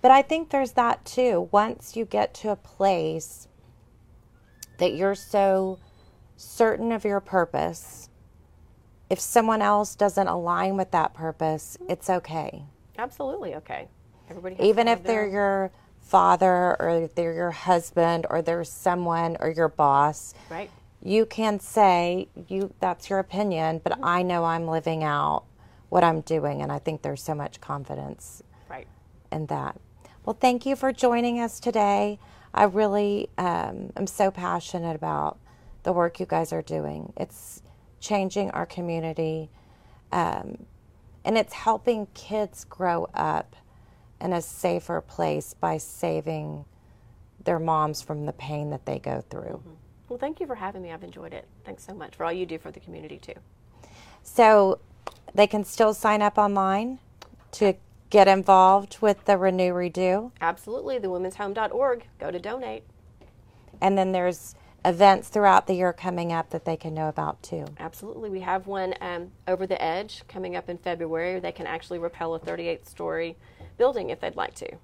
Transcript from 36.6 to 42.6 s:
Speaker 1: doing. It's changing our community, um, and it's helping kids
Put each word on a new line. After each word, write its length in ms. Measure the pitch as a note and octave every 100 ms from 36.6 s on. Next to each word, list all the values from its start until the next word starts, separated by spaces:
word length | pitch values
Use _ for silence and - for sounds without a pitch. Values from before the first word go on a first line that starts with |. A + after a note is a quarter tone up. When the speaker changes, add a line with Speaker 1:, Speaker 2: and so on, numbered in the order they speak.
Speaker 1:
doing. 500 | D#3 D#3+ D3 D#3 - -
It's 440 | - - - - - - - -
changing 500 | - G#3 F#3+ G3+ G3
our 140 | - E3+
community, 840 | - F3 E3 D#3+ D#3+ D#3+ D#3+ D#3 - - - _ - _
um, 520 | F3+ E3 - - - - - _ - - - -
and 120 | A3
it's 160 | G#3
helping 520 | - - A3 - A3+ G#3
kids 500 | - - G#3+ G#3 -